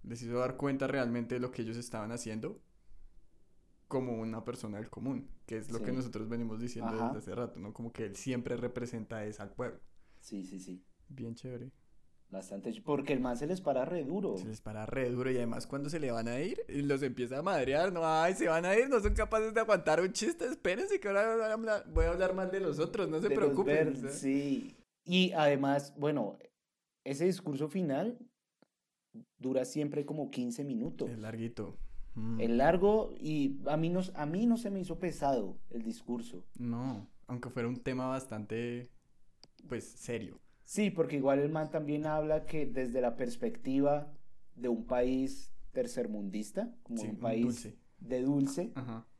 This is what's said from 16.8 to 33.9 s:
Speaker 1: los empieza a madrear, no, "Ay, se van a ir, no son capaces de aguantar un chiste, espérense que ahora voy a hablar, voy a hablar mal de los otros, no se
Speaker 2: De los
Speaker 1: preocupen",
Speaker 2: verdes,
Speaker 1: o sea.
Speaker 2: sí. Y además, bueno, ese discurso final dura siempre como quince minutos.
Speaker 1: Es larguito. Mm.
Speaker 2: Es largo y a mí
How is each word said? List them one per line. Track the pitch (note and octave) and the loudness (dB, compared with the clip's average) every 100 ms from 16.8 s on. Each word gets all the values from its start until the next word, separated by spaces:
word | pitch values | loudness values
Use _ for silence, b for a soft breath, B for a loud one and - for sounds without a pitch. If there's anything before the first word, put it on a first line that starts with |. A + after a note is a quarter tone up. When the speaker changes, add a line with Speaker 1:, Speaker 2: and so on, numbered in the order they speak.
Speaker 1:
los | C#3+ C3+ | 2 2
empieza | C#3 A#2+ A#2+ C3 | 0 -2 -4 -2
a | |
madrear, | F3 F3+ B2+ C#3+ F#3 | 0 2 4 4 4
no, | F3 | 2
"Ay, | E3 D#3 E3+ | 4 6 4
se | F#3+ G3 | 4 2
van | D#3+ | 4
a | F3+ G#3 | 4 4
ir, | C4 | 6
no | B3 | 4
son | G3+ | 4
capaces | G3+ G#3+ A3 A3 | 2 4 2 2
de | A3 | 2
aguantar | A3 G3 D#3 D#3 | 4 4 6 6
un | F#3 | 4
chiste, | - G#3+ E4 B3 | 2 0 0 -2
espérense | - F3+ G3 G4 G4+ | 0 0 2 2 0
que | G3+ | 2
ahora | G3 A3 A3+ | 4 4 4
voy | |
a | A3 | 2
hablar, | A3 A3+ G#3 - | 0 2 0 2
voy | D#3+ E3 | 4 4
a | |
hablar | F3+ F#3 | 4 2
mal | F#3 F#3 | 2 0
de | F#3+ | 0
los | F3+ C#3+ | 0 0
otros, | D#3+ - E3+ | 0 0 0
no | D#3 | 2
se | F#3+ | 2
Speaker 2:
De | C#3 | 4
los | |
Speaker 1:
preocupen", | D3 C3+ B2+ D3+ | 4 4 4 6
Speaker 2:
verdes, | D#3 C3 | 4 2
Speaker 1:
o | A2+ | -4
sea. | |
Speaker 2:
sí. | - C#3 C#3 C#3+ B2+ - - _ _ | -2 2 2 2 0 -2 -14 _ _
Y | - F3+ F#3 | 2 6 6
además, | E3+ D3+ C#3 C#3 C#3+ C#3+ - | 6 6 6 4 2 0 -2
bueno, | D3 D3 G#2 - - _ _ _ _ _ | 0 2 -2 -6 -18 _ _ _ _ _
ese | - C#3 F3 | -6 2 2
discurso | F#3 - C#3 D3+ | 2 -2 -2 0
final | F#3+ E3+ C3+ G#3 A#3+ - _ _ _ _ _ _ _ _ A2+ - _ | 0 0 2 0 -4 -14 _ _ _ _ _ _ _ _ -20 -20 _
dura | B2+ C3 | -2 0
siempre | B2+ D3+ D3 C#3+ | 0 -2 -2 -2
como | D3 D3+ C#3 | -4 -4 -6
quince | - B2 A#2+ | -4 -4 -4
minutos. | C#3+ A#2 B2+ - B2 | -4 -2 -4 -4 -6
Speaker 1:
Es | A#2 | -6
larguito. | G#2+ A2+ A#2 - G2+ - - - - | -8 -6 -6 -6 -8 -6 -6 -6 -6
Mm. | - A2+ A2+ | -4 -2 2
Speaker 2:
Es | A#2 | 4
largo | A#2 C#3+ F3+ G3 A3 - - | 6 6 8 6 6 2 -4
y | D3+ D3+ C#3 C#3 - | -2 2 2 0 0
a | D#3 | 2
mí | D#3+ | 2